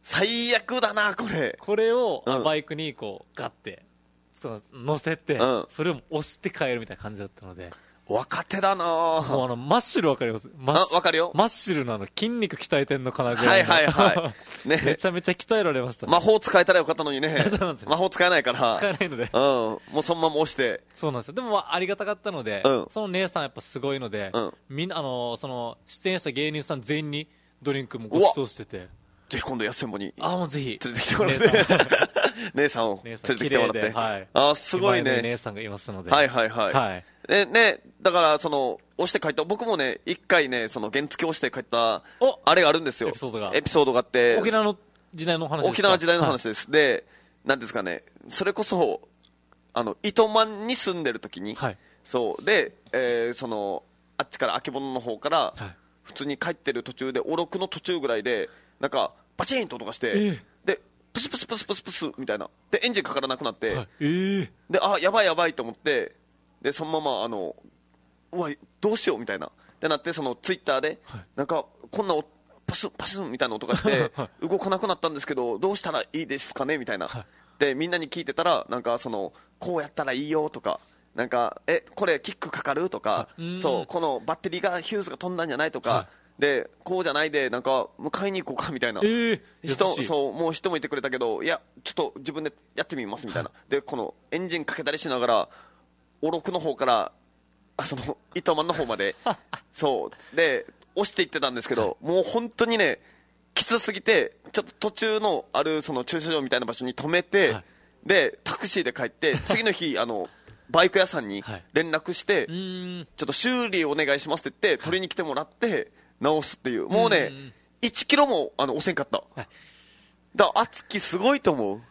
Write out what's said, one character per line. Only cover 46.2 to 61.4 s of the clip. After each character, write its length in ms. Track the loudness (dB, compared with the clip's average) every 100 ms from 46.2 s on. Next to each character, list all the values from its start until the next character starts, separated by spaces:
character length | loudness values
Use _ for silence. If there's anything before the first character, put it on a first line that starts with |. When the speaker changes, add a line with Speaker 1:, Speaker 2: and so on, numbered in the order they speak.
Speaker 1:
話 200 | 4 2 -2
で 60 |
す。 140 | -4 2
Speaker 2:
は 20 |
い。 40 |
Speaker 1:
で、 320 | 4 6 2 -4 -20 _ _
な 120 | -2 0
ん 40 |
で 60 | 0
す 80 |
か 80 | -4
ね、 220 | -4 -6 _ _ -6
そ 160 | -2 -2
れ 80 |
こ 80 | 0
そ、 400 | 0 2 2 0 -10 _ _ _ _ _ _
あ 100 | -4
の、 140 | -2 -2
糸 240 | 0 4 4
満 400 | 4 2 -2 -4
に 80 | -2
住 180 | -2 0
ん 40 |
で 80 | -2
る 80 | -4
時 220 | -10 -10
に、 140 | -10 -4
Speaker 2:
は 160 | -6
い。 60 | -6 _ _
Speaker 1:
そ 340 | -4 -2 -2 -2
う。 60 | 2
で、 300 | 2 2 -8 -6
え 380 | -2 0 0 -2
ー、 20 |
そ 140 | -4 -6
の、 340 | -4 -4 -6 _ _ _ -8
あ 60 |
っ 40 | -6
ち 80 | -2
か 80 | -2
ら、 80 | -2
あ 60 |
け 80 | -4
ぼ 100 | -8
の 140 | -6
の 60 | -6
方 180 | -6 -6
か 120 | 0
ら、 80 | 0
Speaker 2:
は 140 | 0 -6
い。 180 | -14 -16 _ _
Speaker 1:
普 100 | -16
通 140 | -8 -6
に 100 | -4
帰 140 | -6
っ 20 |
て 180 | -4 -4
る 120 | -4
途 100 | -8
中 180 | -8 -4
で、 80 | -4
お 140 | -2 -4
ろ 120 | -4
く 100 | -4
の 100 | -6
途 120 | -6
中 200 | -4 -2
ぐ 80 | 0
ら 100 | -2
い 40 |
で、 280 | 0 -2 -4 -10 _ _
な 80 | -2
ん 40 |
か、 220 | 0 -2 _ _ -4
バ 120 | -2
チ 140 | 0
ン 40 | -2
と 100 | -6
音 80 | -8
が 80 |
し 40 | -4
て、 120 | -2 0
Speaker 2:
え 120 | 0 -2
え。 40 | -10 _ -4
Speaker 1:
で、 160 | -4 _ _ _
プ 80 | -4
ス 80 | -4
プ 80 |
ス 100 | -4